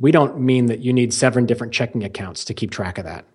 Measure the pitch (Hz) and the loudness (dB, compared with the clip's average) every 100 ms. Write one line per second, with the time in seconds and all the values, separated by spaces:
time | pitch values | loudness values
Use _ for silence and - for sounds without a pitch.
0 | 135 160 139 143 127 127 120 113 127 127 | 4 4 4 2 2 4 2 0 0 2
1 | 120 - 131 120 117 120 113 - 120 117 | 2 2 2 4 2 0 -2 -4 -4 -4
2 | 101 - 95 87 - 104 107 - 92 87 | -6 -8 -12 -10 -10 -8 -6 -6 -6 -8
3 | 80 82 - | -10 -12 -16